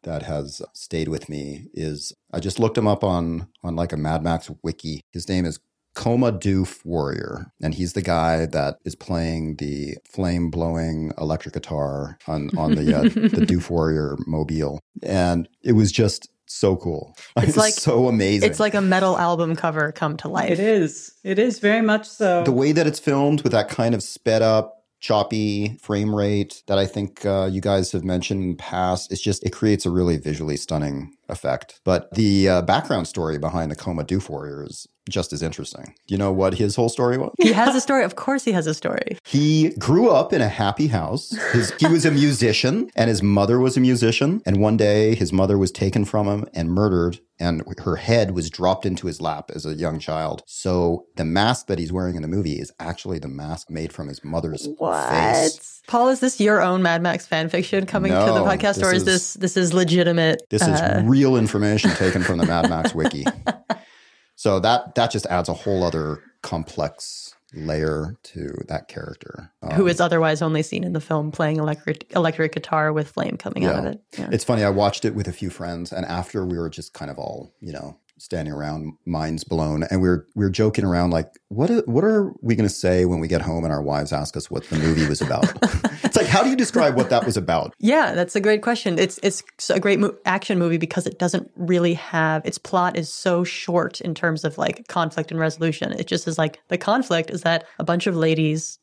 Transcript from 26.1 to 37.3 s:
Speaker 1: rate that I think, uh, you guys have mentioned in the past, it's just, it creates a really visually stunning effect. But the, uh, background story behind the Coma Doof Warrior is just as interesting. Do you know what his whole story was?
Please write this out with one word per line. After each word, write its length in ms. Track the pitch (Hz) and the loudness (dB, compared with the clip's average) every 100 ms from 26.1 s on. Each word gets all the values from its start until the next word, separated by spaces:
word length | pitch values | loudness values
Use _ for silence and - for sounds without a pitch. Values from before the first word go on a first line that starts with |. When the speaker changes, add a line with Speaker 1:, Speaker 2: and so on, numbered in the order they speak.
Speaker 1:
rate 480 | 104 101 104 101 - - | 0 0 0 -2 -8 -2
that 100 | 98 | 0
I 80 | 98 | 0
think, 380 | - 101 - 101 | -2 -8 -4 -2
uh, 220 | 98 95 | 0 0
you 100 | 95 | -2
guys 300 | 98 98 92 | 0 0 0
have 120 | 95 | -4
mentioned 380 | 90 90 90 98 | -2 -2 -2 -4
in 80 | 92 | -4
the 60 | 85 | -6
past, 540 | - 92 92 92 - | -6 -2 0 -2 -4
it's 120 | 95 | -6
just, 200 | - 95 | -2 -2
it 60 | - | -4
creates 340 | - 110 101 - | 0 2 2 2
a 40 | |
really 260 | 87 90 80 | 0 2 0
visually 380 | 69 76 76 71 | -2 -6 -4 -6
stunning 580 | - 80 73 69 69 _ _ | -4 -4 -2 -6 -10 _ _
effect. 520 | - - 65 - - | -6 -4 -4 -6 -8
But 280 | - 90 - | 0 0 0
the, 360 | 90 110 98 98 | 0 4 6 6
uh, 140 | 90 | 4
background 460 | 85 107 156 120 82 | 4 0 2 -4 -4
story 300 | - 82 76 | -4 -4 -2
behind 320 | 78 85 80 | -4 -2 -4
the 60 | 73 | -6
Coma 280 | - 85 | -6 -6
Doof 240 | 76 92 - | -2 -4 -4
Warrior 360 | 73 73 71 71 | -10 -10 -12 -12
is 200 | - - _ - | -14 -20 _ -8
just 220 | 95 82 | -4 -4
as 100 | 76 | -4
interesting. 440 | 80 80 71 - - - _ | -6 -6 -12 -14 -18 -20 _
Do 80 | |
you 40 | 98 | -2
know 120 | 101 | 0
what 240 | 95 95 | 2 2
his 220 | 92 104 98 | 2 0 2
whole 120 | 117 | 0
story 300 | - 123 123 | 2 0 0
was? 140 | 139 | -4